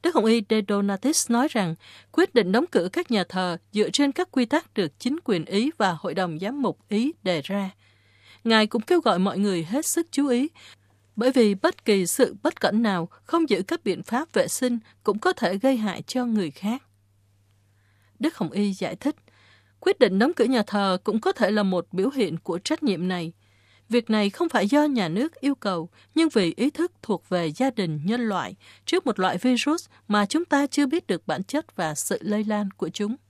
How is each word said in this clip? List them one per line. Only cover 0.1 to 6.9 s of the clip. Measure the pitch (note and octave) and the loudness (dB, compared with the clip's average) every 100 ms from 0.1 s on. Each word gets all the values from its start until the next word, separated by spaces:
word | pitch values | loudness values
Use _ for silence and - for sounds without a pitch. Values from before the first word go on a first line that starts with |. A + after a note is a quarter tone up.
Hồng | D#4+ | 2
Y | A3 A#3 G3+ | 4 2 2
De | A3 G#3 | -2 0
Donatis | G3+ G3+ G3 C4 D#4+ - | -2 0 -2 0 0 0
nói | A#3 C#4+ | 0 0
rằng, | A#3 F3+ D#3+ - - _ | -2 -4 -6 -14 -20 _
quyết | - F#4+ | 0 2
định | A#3+ F3+ | 2 2
đóng | G#3+ E4+ | 0 2
cửa | A3 F3+ | 0 0
các | E4 F4+ | -4 0
nhà | A3 | -2
thờ | F3 F#3 F3+ E3+ _ | 0 -2 -2 -4 _
dựa | G#3 G#3 | -2 -2
trên | - C#4+ | 2 0
các | C#4 F#4 | 0 -2
quy | - | 0
tắc | A#3 D#4 - | 0 0 -2
được | - E3 _ | -4 -4 _
chính | B3 D#4 | -4 -4
quyền | - F#3 | -2 -2
Ý | - G3 C4 - | 0 0 0 0
và | G3 | -2
Hội | E3 F3 | 0 -4
đồng | F3 F3+ D#3+ | -4 -4 -4
Giám | F#3+ C#4+ | -6 -2
mục | A#3 - | -4 -4
Ý | _ | _